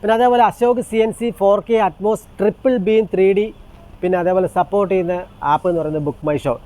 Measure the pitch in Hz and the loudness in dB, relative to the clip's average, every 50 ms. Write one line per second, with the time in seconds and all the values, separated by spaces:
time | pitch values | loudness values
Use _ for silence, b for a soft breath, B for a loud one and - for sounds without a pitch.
0 | - 208 220 226 247 247 247 240 233 208 170 - 233 240 247 233 240 - 220 226 | 0 0 0 2 2 2 4 4 2 2 2 0 0 0 0 0 -4 -4 0 0
1 | 220 226 208 - 233 240 - - 196 196 202 208 - - 233 220 214 185 156 - | 0 0 -2 -4 -6 -6 -4 0 2 2 2 2 0 0 0 0 0 0 -2 -2
2 | 185 208 220 190 - - - - 196 208 - - - 262 254 240 185 190 220 220 | -2 -2 -2 -2 -6 -14 -8 -2 -2 -2 -2 0 -2 0 0 0 0 2 2 2
3 | 220 180 - 185 190 190 196 196 208 220 208 - - - - - - - - - | 0 0 0 2 2 2 2 2 -2 -4 -6 -16 -20 -20 -20 -20 -20 -20 -14 -6
4 | - 185 185 180 175 175 185 190 185 180 - 185 180 - - 202 202 180 196 190 | -2 -2 0 0 0 0 0 0 0 0 0 -2 -2 0 0 -2 0 0 0 -2
5 | 180 170 180 180 185 - - - - 143 147 156 - 185 175 165 156 151 156 156 | 0 -2 -4 -6 -6 -12 -16 -8 -2 0 0 0 0 -2 -2 -2 -2 -4 -4 -4
6 | 151 143 139 - - 151 147 143 - 143 117 117 - | -4 -4 -6 -4 -4 -4 -4 -2 -2 -4 -6 -6 -8